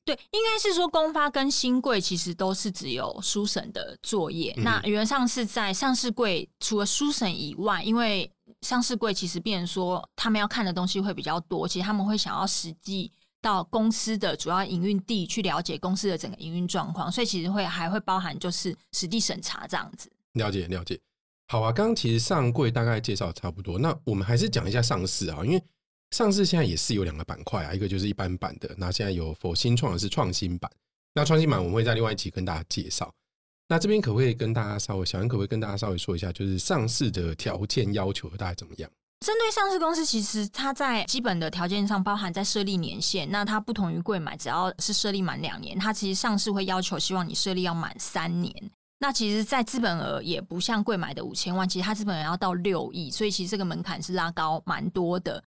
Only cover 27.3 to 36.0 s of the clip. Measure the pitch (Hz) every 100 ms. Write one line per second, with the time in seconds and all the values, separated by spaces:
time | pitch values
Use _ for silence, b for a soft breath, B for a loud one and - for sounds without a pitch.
27.3 | 76 - 101 76 92 98 95 101 98 95
28.3 | 90 - - - 82 90 90 104 90 80
29.3 | 78 92 82 117 120 131 87 104 - 117
30.3 | 90 92 87 - - _ _ _ - 147
31.3 | 160 156 107 87 104 113 113 113 104 98
32.3 | 92 90 80 82 - - - - - _
33.3 | _ _ _ _ 165 202 214 156 107 127
34.3 | 117 113 117 107 101 - 95 90 92 113
35.3 | 117 98 - 107 101 107 87